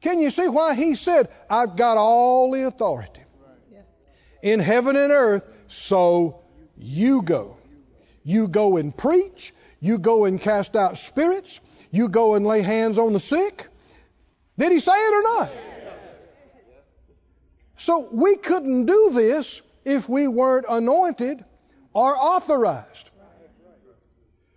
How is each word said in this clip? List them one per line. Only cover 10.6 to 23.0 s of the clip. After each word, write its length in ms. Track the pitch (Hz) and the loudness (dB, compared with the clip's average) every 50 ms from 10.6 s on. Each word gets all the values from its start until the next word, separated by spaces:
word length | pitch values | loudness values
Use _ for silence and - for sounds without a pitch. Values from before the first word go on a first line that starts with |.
| 196 - - | -2 -2 -2
out 220 | 220 190 175 - - | -2 -2 -2 -2 -6
spirits. 600 | - - - 269 320 349 370 392 - - - - - _ _ - - _ | -14 -8 -4 -2 -2 -2 -2 -4 -8 -14 -20 -20 -20 _ _ -20 -16 _
You 180 | 160 202 240 208 | -2 -2 -2 0
go 260 | 175 226 233 220 214 | 0 2 2 2 2
and 120 | 202 202 | 2 0
lay 160 | 214 220 214 | 0 0 0
hands 360 | 185 190 220 226 226 226 208 220 | 0 0 -2 -2 -2 0 0 0
on 140 | 233 226 | 0 0
the 80 | 208 190 | 0 -2
sick. 460 | - - 277 339 392 415 392 - - - _ _ _ _ _ _ _ _ _ _ _ _ _ _ _ _ _ | -2 -2 -2 -2 -2 -4 -6 -12 -20 -20 _ _ _ _ _ _ _ _ _ _ _ _ _ _ _ _ _
Did 140 | - 277 349 | -4 0 0
he 80 | 359 302 | 0 0
say 140 | - 359 | 2 2
it 220 | 381 415 440 440 415 | 2 2 2 2 2
or 80 | 415 | 2
not? 300 | 415 453 466 403 - - - - - - - - - - - - 392 - - - - - _ 285 285 _ _ 254 _ 233 127 139 143 _ _ _ _ _ _ _ _ _ _ _ _ _ _ _ _ _ _ | 0 0 -2 -2 -4 -6 -8 -14 -18 -20 -20 -20 -20 -20 -20 -20 -20 -20 -20 -20 -20 -20 _ _ _ _ _ _ _ _ _ -20 _ _ _ _ _ _ _ _ _ _ _ _ _ _ _ _ _ _ _
So 320 | - - - 339 320 247 - | -8 -2 -2 -2 -2 -2 -6
we 240 | 226 226 320 403 392 | -2 0 2 2 2
couldn't 500 | 403 - - 359 359 277 269 254 254 233 | 0 0 -2 -2 -2 0 -2 -2 0 2
do 240 | 240 381 427 440 381 | 2 4 4 4 4
this 520 | 254 240 220 220 277 311 262 - - - - _ _ _ _ | 4 2 2 2 0 0 -4 -8 -14 -20 -20 _ _ _ _
if 240 | 269 277 262 - 226 | -4 -4 -4 -4 -4
we 200 | 247 277 285 269 | -2 -2 -2 -2
weren't 380 | 226 240 262 262 262 262 254 - | 0 0 0 2 0 0 -2 -2
anointed 760 | 233 233 226 240 285 359 370 339 262 - 247 262 302 240 - - _ _ _ _ _ _ _ _ - | -2 -2 0 0 2 2 0 0 -2 -4 -6 -6 -8 -10 -14 -20 _ _ _ _ _ _ _ _ -2
or 220 | 208 247 269 285 | 0 0 0 0
authorized. 960 | 262 269 320 370 370 359 - 302 254 226 185 143 117 - - - - | 0 0 0 0 0 0 0 0 0 0 0 -2 -4 -10 -18 -20 -20